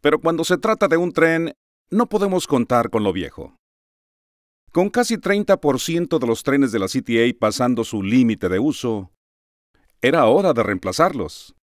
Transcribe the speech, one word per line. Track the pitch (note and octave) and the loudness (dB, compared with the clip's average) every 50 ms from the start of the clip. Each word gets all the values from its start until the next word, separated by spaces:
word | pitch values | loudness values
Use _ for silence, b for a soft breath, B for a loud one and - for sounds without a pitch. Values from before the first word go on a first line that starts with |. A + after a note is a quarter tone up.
Pero | - C#3+ D3+ D3+ | 2 0 0 2
cuando | - E3 E3+ D#3+ D#3+ | 0 -2 -2 -2 0
se | - F#3 | 0 -2
trata | E3 - A3 A3 - G#3 F#3+ | 0 0 -2 0 0 2 2
de | E3 | 2
un | E3 F3 F3+ - | 0 0 0 0
tren, | - D#3+ E3 E3 E3 E3 D#3+ - _ _ _ _ _ _ _ | 2 2 2 2 0 -2 -4 -8 _ _ _ _ _ _ _
no | - G#3+ A#3+ - | 0 0 0 0
podemos | - G#3 G3+ G3+ F#3 F3+ - | 0 -2 0 0 0 -2 -2
contar | - C#3+ B2+ A#2 - B2 A#2+ A2+ G2 | 0 0 0 2 2 2 0 0 0
con | - A2 G#2 | -2 0 0
lo | G2 E2+ | 0 -2
viejo. | F2+ E2+ - - - - - _ _ _ _ _ _ _ _ _ _ _ _ _ _ _ _ _ _ _ _ _ _ _ _ - | -2 -6 -8 -10 -16 -18 -18 _ _ _ _ _ _ _ _ _ _ _ _ _ _ _ _ _ _ _ _ _ _ _ _ -2
Con | E3 F#3 G3+ | 0 0 0
casi | - A#3+ A#3+ - A#3 | 0 -2 0 0 -2
treinta | F#3+ - F#3 G3+ G3+ G#3 - G3 - | -4 -2 -2 0 0 2 0 0 2
por | - D3 C3 - | 2 0 0 0
ciento | - - E3 E3+ F3 - E3 D#3 | -2 -2 -2 -2 -2 0 -2 -2
de | B2 | 0
los | A#2 A2+ - - | 0 -2 -2 -2
trenes | - C3+ C#3 C#3 B2 G#2 | -2 2 2 2 0 0
de | A2 | -2
la | F#2+ F#2+ | -4 -2
C | - C3 | -4 -4
T | - - A#2 A2+ A#2 | -4 0 0 2 2
A | B2 A#2+ _ | 2 0 _
pasando | A2+ G#2+ G#2 - B2+ B2 B2+ A#2 A2+ | -2 -2 0 0 0 0 0 -2 -4
su | - - G#2 G2 | -4 -4 -6 -2
límite | G2 A2+ C3 B2+ A#2 A2 F#2+ - F2+ | 0 2 4 4 4 2 0 -2 -2
de | F#2 F#2+ | 0 0
uso, | A#2+ D#3 C#3+ - - A#2+ A2+ G#2 F#2+ F#2 _ _ _ _ _ _ _ _ _ _ _ _ _ _ _ _ _ _ | 0 -2 -2 -2 -4 -4 -4 -4 -8 -12 _ _ _ _ _ _ _ _ _ _ _ _ _ _ _ _ _ _
era | - E3 E3+ E3 C3 | 0 2 4 4 4
hora | A2 B2 F3+ G3+ F3+ | 4 4 4 4 2
de | C#3 A#2 | 2 2
reemplazarlos. | A2 G#2+ G2+ F#2 - F#2 F#2 - D#3+ F#3+ E3+ B2+ F2 D3+ - - - - _ _ _ | 0 0 -2 -4 -4 -6 0 0 0 0 0 -4 -8 -8 -10 -16 -20 -20 _ _ _